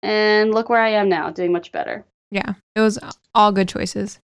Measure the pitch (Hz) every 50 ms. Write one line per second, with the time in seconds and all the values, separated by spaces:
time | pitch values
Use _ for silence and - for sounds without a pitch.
0 | - 214 214 202 214 214 214 214 214 220 214 220 226 226 240 233 226 220 220 214
1 | 202 196 180 160 151 160 160 175 180 175 175 175 175 - - - - - 58 214
2 | - _ _ _ _ _ - 196 - - 202 _ _ _ _ 214 220 220 208 240
3 | - - - _ _ _ _ 226 208 208 202 196 190 185 - - - 185 - 208
4 | 202 202 - _ _